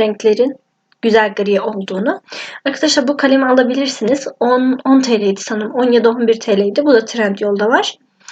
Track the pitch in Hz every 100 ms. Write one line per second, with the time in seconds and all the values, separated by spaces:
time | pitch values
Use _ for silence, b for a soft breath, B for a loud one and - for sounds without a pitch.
0 | 214 208 226 214 254 285 _ _ _ _
1 | 233 220 214 202 196 196 220 208 190 190
2 | 226 381 B B B B 277 277 311 294
3 | 254 285 269 269 262 254 240 262 269 -
4 | 214 285 - - 240 254 254 254 262 269
5 | 262 220 202 196 - 214 214 285 247 233
6 | 226 240 233 226 - 196 202 233 294 240
7 | 226 240 208 196 208 202 208 302 415 -
8 | _ _ B